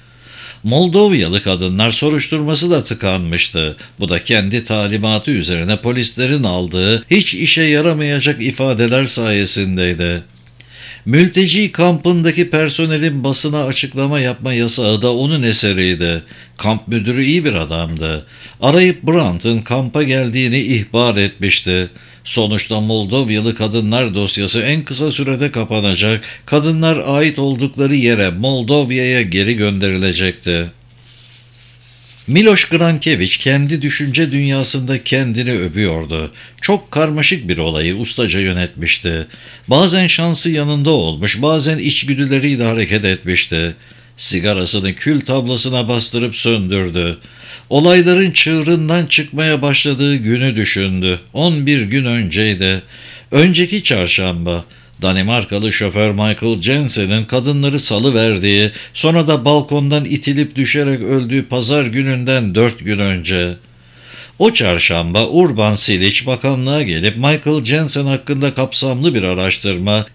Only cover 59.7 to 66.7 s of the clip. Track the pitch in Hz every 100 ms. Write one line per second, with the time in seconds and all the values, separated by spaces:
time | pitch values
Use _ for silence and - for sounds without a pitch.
59.7 | 147 143 147 139 147 143 139 147 135 131
60.7 | 147 139 131 104 135 117 135 - 127 117
61.7 | 147 123 123 135 127 123 131 107 95 117
62.7 | 87 87 104 101 90 82 92 87 87 -
63.7 | - - - - - - - 220 226 101
64.7 | 85 - 85 85 101 113 165 175 107 107
65.7 | 104 - 92 95 - 131 127 135 131 131